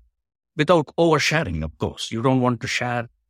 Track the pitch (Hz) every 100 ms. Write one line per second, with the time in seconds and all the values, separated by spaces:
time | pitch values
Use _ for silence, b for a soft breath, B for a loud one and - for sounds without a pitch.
0 | _ _ _ _ _ - 147 175 143 -
1 | 170 151 - 156 95 78 80 - 98 -
2 | - 113 131 131 123 117 123 - 123 120
3 | 117 _